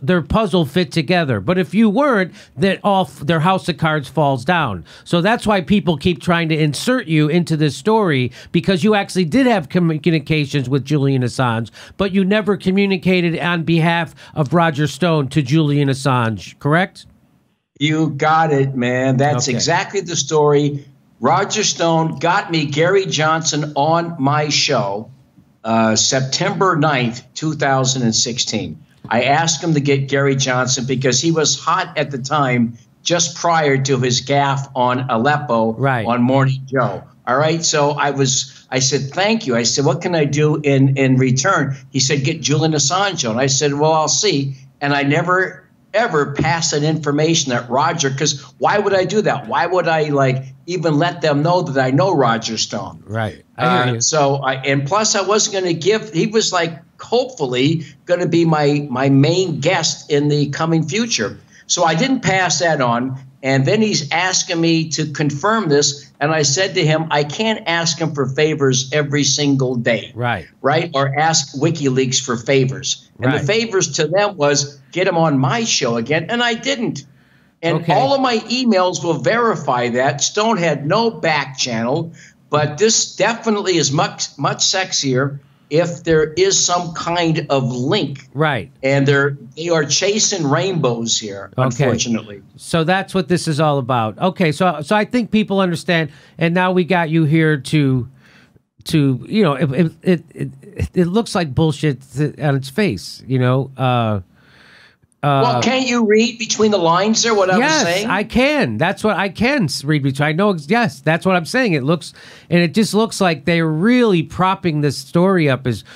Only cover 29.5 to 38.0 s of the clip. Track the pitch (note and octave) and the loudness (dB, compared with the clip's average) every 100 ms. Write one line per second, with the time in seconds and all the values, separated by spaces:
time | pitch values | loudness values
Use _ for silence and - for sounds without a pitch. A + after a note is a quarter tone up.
29.5 | - E3+ D3 C3+ C#3 C3+ C#3 C#3 C3+ C3+ | -2 0 0 2 0 0 0 2 0 0
30.5 | B2+ B2 - A#2+ B2+ C3+ A#2+ E3 D#3 D3 | 0 0 -2 -2 -2 0 0 0 2 0
31.5 | - - F3+ F3 D#3 D3 C#3 - D3+ C3 | -2 -2 -2 -2 -4 -4 -6 -4 0 2
32.5 | A#2+ A2+ - _ _ - E3+ E3+ - E3+ | 2 0 -4 _ _ -2 -2 -2 -2 0
33.5 | D#3+ D3 C3+ C3+ C3 B2+ B2+ - C#3+ C#3 | 2 2 2 2 0 0 -2 0 0 2
34.5 | C3+ - B2+ B2 B2+ C3 A2+ C3+ D3 D3 | -2 -4 0 0 0 0 0 2 0 0
35.5 | A#2 A2+ A2+ C3+ B2 G#2 A#2+ B2 C3+ C3+ | 0 0 0 0 0 0 2 2 4 2
36.5 | - - C3 A2 F2+ - _ - C3 D#3+ | 0 -2 -2 -2 -4 -12 _ -2 2 2
37.5 | E3 - D#3 C#3+ C#3+ | 0 0 0 0 0